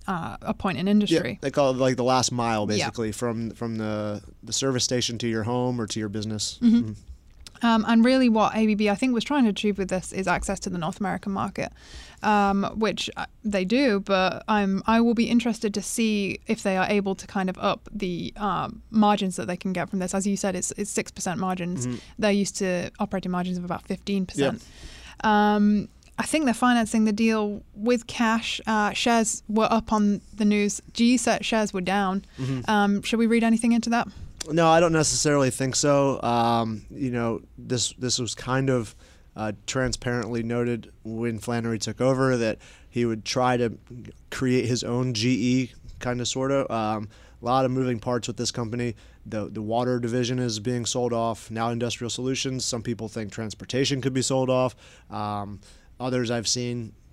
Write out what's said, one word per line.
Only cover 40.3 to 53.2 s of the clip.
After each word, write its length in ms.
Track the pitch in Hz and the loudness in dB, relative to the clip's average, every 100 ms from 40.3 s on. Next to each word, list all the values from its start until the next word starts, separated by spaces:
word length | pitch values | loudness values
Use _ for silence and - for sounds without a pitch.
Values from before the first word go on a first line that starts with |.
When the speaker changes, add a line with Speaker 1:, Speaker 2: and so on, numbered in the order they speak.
| 117 | -4
Speaker 2:
noted 500 | 117 120 120 117 - - | -2 -2 0 -2 -8 -16
when 340 | 113 113 117 110 | -10 -4 -4 -4
Flannery 400 | 123 117 117 110 | -4 -4 -2 -4
took 240 | 110 107 | -4 0
over 340 | 127 131 131 127 | 2 4 2 2
that 200 | 113 - - - - | 0 -2 -10 -20 -8
he 160 | 123 120 | -2 0
would 180 | 110 | -2
try 320 | - 127 127 123 | -4 0 2 2
to 200 | 120 - - 123 107 - - | 0 -4 -14 -16 -16 -20 -14
create 340 | - 131 127 113 | -2 2 2 2
his 180 | 123 | -2
own 300 | - 120 127 | 0 -2 -2
G 160 | 107 123 | 0 0
E, 420 | 123 123 131 123 - - - | 2 2 2 -2 -10 -18 -8
kinda, 260 | 123 123 117 | -6 -4 -4
sorta. 460 | 131 135 139 - | -2 0 0 0
Um, 340 | 113 107 107 104 - - - | -2 -2 -4 -6 -14 -20 -8
a 40 | 117 | 0
lot 200 | 131 131 | 2 2
of 60 | |
moving 280 | 131 127 113 | 0 -2 -2
parts 280 | 127 120 - | -2 -2 -4
with 100 | 117 | -4
this 140 | 117 | -4
company. 440 | - 113 120 120 107 - - 110 | -4 -6 -4 -6 -8 -18 -20 -10
The, 200 | 107 87 | -8 -8
the 140 | 110 | -8
water 380 | 107 117 123 123 | -2 0 0 0
division 400 | 120 123 120 127 | 0 0 0 0
is 200 | 123 107 | -2 -2
being 260 | 113 123 110 | -4 -4 -2
sold 260 | 127 123 | -2 0
off, 380 | 117 113 110 - | 0 -2 -4 -8
now 180 | 110 117 | -4 -2
industrial 400 | 117 120 - 117 | -2 -4 -4 -6
solutions. 560 | - 127 135 139 131 - | -4 -4 -2 -4 -4 -4
Some 160 | 120 | -4
people 260 | 120 107 110 | -4 -6 -6
think 240 | 113 | -8